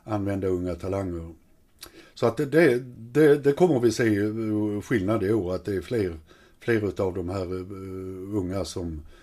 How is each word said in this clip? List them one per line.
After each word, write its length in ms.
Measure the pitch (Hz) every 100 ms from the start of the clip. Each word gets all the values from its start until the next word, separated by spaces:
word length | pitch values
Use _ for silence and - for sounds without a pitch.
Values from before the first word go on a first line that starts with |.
använda 440 | - 107 98 98 95
unga 280 | 90 90 87
talanger. 580 | 95 98 95 85 82 82 _ _ _ _ - - -
Så 120 | - 120
att 120 | -
det, 80 | 143
det, 340 | 147 170 123 127 120
det, 380 | 113 135 156 143
det 160 | 139
kommer 260 | 143 180 135
vi 120 | 117
se, 260 | 110 117 101
eh, 640 | 104 110 110 107 107 104
skillnad 420 | 95 120 95 110
i 100 | 95
år, 220 | 110 87 92
att 100 | 95
det 100 | 95
är 60 |
fler, 380 | - 123 92 80 - - _ _
fler 280 | - 113 101
utav 260 | 92 95
de 160 | 90 87
här, 260 | 98 90 92
eh, 840 | 92 98 95 95 92 95 95 104
unga 280 | 90 98 85
som, 360 | - 87 78 - -